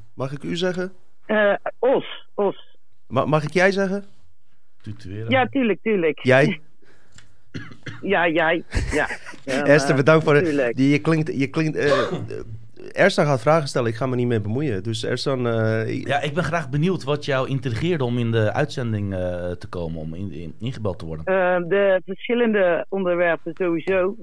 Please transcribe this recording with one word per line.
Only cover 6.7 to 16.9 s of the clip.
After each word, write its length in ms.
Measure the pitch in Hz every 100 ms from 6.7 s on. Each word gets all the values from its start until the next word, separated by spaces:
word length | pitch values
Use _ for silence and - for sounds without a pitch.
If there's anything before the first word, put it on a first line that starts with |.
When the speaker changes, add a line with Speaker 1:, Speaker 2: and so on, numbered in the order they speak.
| - - - - - - - -
Speaker 2:
<laughs> 520 | - - - - -
Ja, 260 | 190 190 170
jij. 360 | 160 160 170 - - -
Ja. 140 | 147 131
Speaker 1:
<laughs> 80 | - - -
Speaker 2:
Ja, 180 | - 131
Speaker 1:
Esther, 240 | 143 147 139
Speaker 2:
maar 20 | 139
Speaker 1:
bedankt 200 | 143 160
voor 100 | 156
de 80 | 147
Speaker 2:
tuurlijk. 340 | 165 143 123 113
Speaker 1:
die, 140 | 135
je 80 | 143
klinkt... 400 | 156 160 156 120
Je 80 | 135
klinkt, 300 | 160 156 151
eh, 360 | 143 139 - 151 113 - - 110 - - -
Ersan 340 | - 185 196 151
gaat 140 | 135
vragen 280 | - 165 139
stellen. 200 | 143 120
Ik 60 | 113
ga 100 | 131
me 100 | 123
niet 100 | 123
mee 140 | 113
bemoeien. 420 | 104 120 151 98
Dus 220 | 107 113
Ersan, 420 | 113 123 147 131 120
eh, 400 | 113 110 110 113
ik 180 | 113 -
Speaker 3:
Ja, 140 | 139
ik 140 | 147
ben 100 | 147
graag 260 | 165 170 131
benieuwd 340 | 143 170